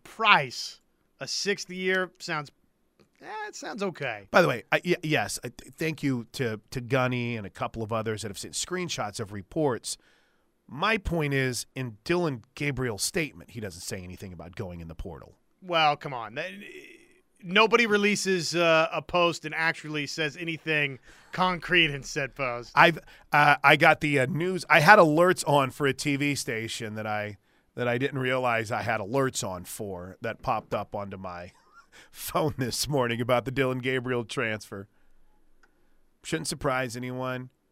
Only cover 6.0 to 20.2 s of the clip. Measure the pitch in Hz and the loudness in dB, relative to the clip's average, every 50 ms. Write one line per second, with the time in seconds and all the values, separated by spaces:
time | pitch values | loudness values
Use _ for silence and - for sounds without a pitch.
6 | - 139 131 120 113 - - - 131 113 110 104 - _ - 139 123 113 131 131 | -2 -2 -2 -2 -4 -8 -6 -4 -4 -4 -4 -6 -10 _ -10 -10 -4 -2 0 0
7 | 127 127 127 123 120 120 120 110 101 95 - - 131 117 - 113 113 104 117 110 | 2 0 0 -2 -2 -4 -4 -6 -8 -10 -8 -8 -8 -6 -6 -6 -4 -2 -2 -2
8 | 107 113 110 101 104 107 98 - - 95 - - - - 180 180 180 165 - - | -2 -2 -4 -4 -6 -10 -10 -10 -12 -10 -8 -8 -6 -6 -6 -6 -6 -6 -6 -6
9 | 113 104 101 - 113 92 107 101 92 - - 160 156 139 117 104 - - - - | -6 -8 -8 -8 -10 -8 -8 -12 -12 -6 -4 0 0 0 0 -2 -4 -8 -10 -12
10 | _ _ _ _ _ _ _ _ _ _ _ _ _ - - 135 175 214 220 214 | _ _ _ _ _ _ _ _ _ _ _ _ _ -16 -6 -4 0 0 0 0
11 | - - 170 170 151 143 139 135 131 127 123 113 - - _ 131 131 120 110 - | -2 -2 -2 -2 0 0 0 0 0 0 -2 -4 -8 -10 _ -8 -8 -8 -10 -8
12 | _ - 170 180 175 160 139 113 - _ _ - 147 147 131 120 131 123 107 95 | _ 0 0 2 2 0 -2 -6 -10 _ _ -4 -4 -4 -2 -2 -4 -4 -4 -4
13 | - - - 185 156 135 101 85 - - - 120 107 98 85 90 - - 113 95 | -4 -4 -2 -2 -4 -4 -6 -14 -20 -14 -12 -10 -10 -10 -10 -12 -10 -10 -10 -10
14 | 90 90 90 - - 98 90 82 80 90 - - 107 90 87 85 82 82 82 - | -10 -12 -14 -14 -14 -14 -14 -14 -16 -14 -10 -10 -10 -10 -10 -12 -12 -12 -12 -12
15 | - 98 80 65 50 - - _ _ _ _ _ 190 180 175 165 160 151 147 143 | -12 -12 -14 -14 -18 -20 -20 _ _ _ _ _ -8 0 2 4 4 4 4 0
16 | - 151 135 120 113 107 110 143 165 185 196 196 202 - - - - - - - | -4 -8 -10 -10 -10 -10 -10 -10 -10 -10 -12 -14 -16 -16 -18 -18 -18 -20 -20 -20
17 | - _ _ _ _ _ _ _ - 170 180 208 226 214 220 233 233 214 208 208 | -20 _ _ _ _ _ _ _ -10 2 4 6 6 6 6 4 4 4 4 4
18 | 202 208 202 - - 185 190 180 156 - 156 175 170 165 160 160 160 160 - 160 | 4 4 2 2 2 0 0 0 0 -2 0 2 4 6 6 4 4 2 -2 -6
19 | 151 - - 180 175 170 160 - - 156 151 156 160 165 160 - - 151 151 151 | -6 -2 0 2 2 2 0 -2 -8 -8 -4 -2 0 0 -2 -2 -8 -8 -6 -6
20 | 143 131 - 160 | -6 -6 -4 -4